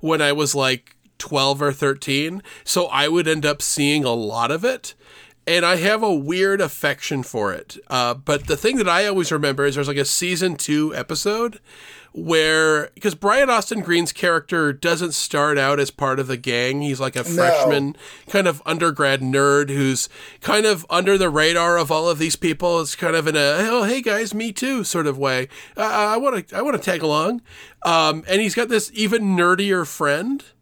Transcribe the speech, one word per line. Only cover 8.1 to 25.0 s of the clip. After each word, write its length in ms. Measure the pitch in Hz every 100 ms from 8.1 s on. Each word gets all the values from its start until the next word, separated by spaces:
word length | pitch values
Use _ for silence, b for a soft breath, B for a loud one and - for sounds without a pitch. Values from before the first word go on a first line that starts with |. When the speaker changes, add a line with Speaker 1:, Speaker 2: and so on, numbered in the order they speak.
Speaker 1:
but 320 | 123 135 147 -
the 80 | 151
thing 200 | 214 262
that 120 | 190
I 180 | 175 208
always 260 | 190 170
remember 320 | 156 147 139
is 120 | 143 143
there's, 120 | 139
like, 80 | 143
a 80 |
season 520 | 135 - 175 175 185 160
two 380 | - 151 151
episode 680 | 151 123 151 202 214 233 214 B B B B B
where, 760 | - 165 165 156 156 160 156 - -
'cause 140 | 214
Brian 340 | 156 196 233 277
Austin 320 | 233 196 226
Green's 320 | 165 170 170
character 580 | - 180 165 - 175 151
doesn't 420 | 139 170 165 175
start 420 | 143 - 151 147 147
out 240 | 135 143
as 100 | 139
part 300 | - 139 131
of 60 | 131
the 100 | 127
gang. 460 | 127 120 123 135
He's, 180 | 147 131
like, 160 | 135 127
a 60 |
Speaker 2:
No. 140 | 123 170
Speaker 1:
freshman, 600 | 175 160 131 147 139 151 B B -
kind 180 | 202 185
of 140 | 151 -
undergrad 560 | 160 170 147 143 139
nerd 480 | 131 135 139 143 143
who's 400 | 139 135 127 - B B B
kind 240 | - 208 214
of 180 | 196 -
under 260 | 170 185 196
the 140 | 185
radar 480 | 151 156 170 170 175
of 120 | 156
all 200 | 156 165
of 80 | 160
these 180 | 160 -
people. 460 | 170 151 175 170
It's 140 | 147 -
kind 200 | 175 165
of 100 | 156
in 80 |
a, 320 | 151 143 151 220
"Oh, 140 | 240
hey 180 | 202 262
guys, 320 | 247 208 226
me 180 | 208 226
too" 320 | 208 254 262
sort 220 | 202 175